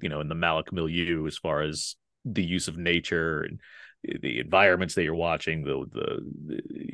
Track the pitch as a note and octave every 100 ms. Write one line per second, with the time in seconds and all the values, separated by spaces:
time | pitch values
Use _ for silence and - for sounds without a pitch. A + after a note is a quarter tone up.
0 | F2+ D2 D2+ E2 E2+ D#2+ - F#2 D#2+ F2
1 | E2+ E2 D#2 - E2 D2+ D2+ D2+ - -
2 | _ _ B2 G2+ F2 F2+ - E2 F2 F2
3 | - E2+ E2 D#2 - - - - - _
4 | - - C2+ A#1 D2+ F2+ G2+ F2+ F2+ -
5 | D#2 E2 E2+ D#2+ - D#2+ C#2+ C2+ C2 -
6 | - - - - - - - - -